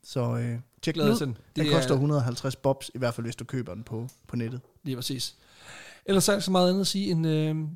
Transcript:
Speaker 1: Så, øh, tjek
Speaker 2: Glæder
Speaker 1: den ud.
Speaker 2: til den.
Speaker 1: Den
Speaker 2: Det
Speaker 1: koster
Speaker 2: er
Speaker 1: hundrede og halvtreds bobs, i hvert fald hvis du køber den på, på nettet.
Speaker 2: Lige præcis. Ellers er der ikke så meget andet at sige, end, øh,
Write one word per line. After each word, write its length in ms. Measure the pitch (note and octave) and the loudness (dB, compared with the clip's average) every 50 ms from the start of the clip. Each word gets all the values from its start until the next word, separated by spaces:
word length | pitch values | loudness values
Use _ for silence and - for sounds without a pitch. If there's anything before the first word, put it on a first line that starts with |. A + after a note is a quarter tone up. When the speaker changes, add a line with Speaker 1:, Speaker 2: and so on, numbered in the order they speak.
| _ | _
Speaker 1:
Så, 340 | - - C3+ A#2+ A#2+ A#2+ A#2 | -8 -4 -2 -2 0 -2 -2
øh, 220 | A#2+ A#2+ A#2 A#2 B2+ _ _ _ | -2 -4 -4 -6 -8 _ _ _
tjek 120 | - D#3+ D#3 | -4 -4 0
Speaker 2:
Glæder 140 | E3 D#3 G#3 | 2 4 4
Speaker 1:
den 60 | A3+ | 4
ud. 40 | A3+ | 4
Speaker 2:
til 100 | D#3 C3+ | 2 -4
den. 100 | A2+ - - _ - | -4 -8 -12 _ -4
Speaker 1:
Den 100 | D#3 D#3 | 0 2
Speaker 2:
Det 80 | D3+ D3 | 2 4
Speaker 1:
koster 200 | - C3 B2+ D#3 | 4 4 4 2
Speaker 2:
er 40 | C3 | 2
Speaker 1:
hundrede 220 | C#3 D3 D3+ C#3+ | 2 2 2 2
og 40 | B2 | 2
halvtreds 320 | A#2+ A#2+ - - C3+ C3 | 0 -2 -2 -4 -6 -4
bobs, 360 | - - C#3 C3+ C3+ - - - | 0 0 0 0 0 -2 -10 -6
i 20 | B2 | -2
hvert 160 | C3 D3+ C#3+ | -2 -2 -2
fald 120 | - A#2 | -2 -6
hvis 100 | A#2 - | -6 -6
du 80 | - A#2 | -8 -10
køber 280 | - - C3 A#2 F#2+ F2 | -6 -6 -6 -6 -6 -8
den 100 | G2+ A#2+ | -10 -10
på, 240 | - A#2 A2 A#2 C3 - _ _ - | -8 -8 -8 -8 -10 -12 _ _ -8
på 80 | - | -6
nettet. 260 | B2 A#2 A2+ A#2+ A#2+ - _ _ _ - | -4 -4 -4 -6 -8 -12 _ _ _ -8
Speaker 2:
Lige 120 | D3 C3 | -8 -6
præcis. 400 | B2 B2+ - C#3 B2+ A2+ - - _ _ _ - - - - - - - - - - - | -6 -6 -6 -6 -6 -6 -8 -10 _ _ _ -20 -20 -20 -20 -18 -18 -18 -20 -20 -10 -2
Ellers 220 | - G3 F#3+ - - | 2 2 4 4 4
er 40 | |
der 60 | G3+ G3+ | 2 2
ikke 80 | F3+ | 2
så 60 | G3 | 2
meget 180 | F#3 F#3 F3+ F3+ | 4 4 6 4
andet 120 | F#3 G3 | 4 4
at 60 | G3 F3+ | 2 0
sige, 240 | - F#3+ G3+ G3+ | 0 0 0 2
end, 160 | F3+ D#3+ D#3+ D#3+ | 2 2 2 2
øh, 280 | D#3 D#3 D#3 D#3 D#3 D#3 D#3 D3+ E3 | 2 2 2 0 0 -2 -4 -6 -6